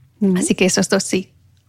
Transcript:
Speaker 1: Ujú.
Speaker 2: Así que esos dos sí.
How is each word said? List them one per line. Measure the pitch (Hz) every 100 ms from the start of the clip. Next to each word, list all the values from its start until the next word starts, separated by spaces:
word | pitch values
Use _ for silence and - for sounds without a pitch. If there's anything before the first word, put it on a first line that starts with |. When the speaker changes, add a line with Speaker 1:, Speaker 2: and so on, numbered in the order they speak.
| _ -
Speaker 1:
Ujú. | 202 185
Speaker 2:
Así | 302 214
que |
esos | 185 202 190
dos | 196
sí. | - 190 190 _ _ _